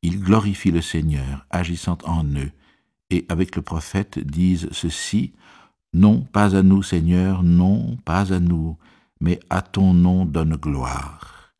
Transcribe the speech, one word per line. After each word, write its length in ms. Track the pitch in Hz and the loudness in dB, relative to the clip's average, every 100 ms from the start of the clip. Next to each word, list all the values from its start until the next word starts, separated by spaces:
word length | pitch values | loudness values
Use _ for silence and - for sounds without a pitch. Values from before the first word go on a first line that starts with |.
ils 180 | 85 92 | -4 -4
glorifient 500 | 92 110 101 95 95 | 2 2 2 -2 0
le 120 | 85 | 0
Seigneur, 640 | 82 82 78 73 65 67 _ | -2 -4 -2 -4 -6 -10 _
agissant 480 | 85 85 85 - 85 | -6 -6 -6 -6 -6
en 180 | - 85 | -4 -4
eux, 300 | 76 71 69 - _ _ _ _ _ | -2 -4 -8 -12 _ _ _ _ _
et 160 | 90 - | -6 -4
avec 280 | 85 92 - | -4 -4 -6
le 60 | |
prophète 580 | 78 82 - 98 101 - | -8 -8 -6 -6 -6 -8
disent 480 | 69 76 92 92 80 | -6 0 0 0 -4
ceci, « 640 | - 85 - - 104 131 _ _ - _ _ _ | -6 -8 -6 -4 -4 -4 _ _ -20 _ _ _
Non, 280 | 85 104 117 | 4 4 4
pas 360 | - 104 104 95 | 0 0 2 4
à 60 | |
nous, 180 | 95 95 | 6 4
Seigneur, 600 | 95 90 82 90 95 92 | 2 0 2 2 2 0
non, 540 | 87 87 90 104 117 120 | 4 4 4 2 -2 -8
pas 280 | - 85 98 | -4 -2 0
à 60 | 92 | 0
nous, 400 | 87 85 80 80 _ _ _ _ | 0 0 -2 -8 _ _ _ _
mais 200 | 80 90 _ | -2 -2 _
à 120 | 92 | -4
ton 320 | - - 95 | -4 0 4
nom 300 | 90 90 92 | 6 4 2
donne 300 | 92 73 80 | 0 0 -2
gloire. » 960 | 80 78 71 64 67 69 78 - - _ | -2 -4 -4 -4 -8 -10 -16 -20 -20 _